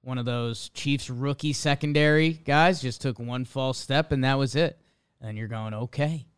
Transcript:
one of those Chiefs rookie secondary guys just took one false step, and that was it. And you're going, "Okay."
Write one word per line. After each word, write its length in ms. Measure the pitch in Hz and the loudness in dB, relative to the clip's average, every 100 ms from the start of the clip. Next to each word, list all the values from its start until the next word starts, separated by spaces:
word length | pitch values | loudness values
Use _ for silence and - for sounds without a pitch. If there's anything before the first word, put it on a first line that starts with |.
one 160 | 127 127 | -6 -4
of 80 | |
those 440 | 120 120 117 117 - | -2 -2 -4 -6 -10
Chiefs 400 | - 143 143 - | -6 -2 -2 -2
rookie 440 | 123 139 143 151 | -4 -4 -2 -2
secondary 760 | 139 151 143 151 147 151 151 160 | 0 0 0 2 4 6 6 4
guys 500 | 160 - 143 170 170 | 0 2 6 6 4
just 200 | 131 - | -4 -2
took 180 | 135 113 | -4 -4
one 240 | 120 127 | -6 -6
false 340 | 127 135 131 127 | -4 -2 -2 -4
step, 360 | - 139 160 | 0 0 2
and 100 | 139 | 0
that 140 | 131 135 | 2 2
was 180 | 135 | 2
it. 240 | 131 165 - _ _ _ _ | 2 0 -2 _ _ _ _
And 180 | 110 107 | -10 -8
you're 120 | 110 | -6
going, 240 | 110 110 | -6 -6
"Okay." 520 | 107 120 - 147 160 - | -6 -6 -2 -2 -2 -10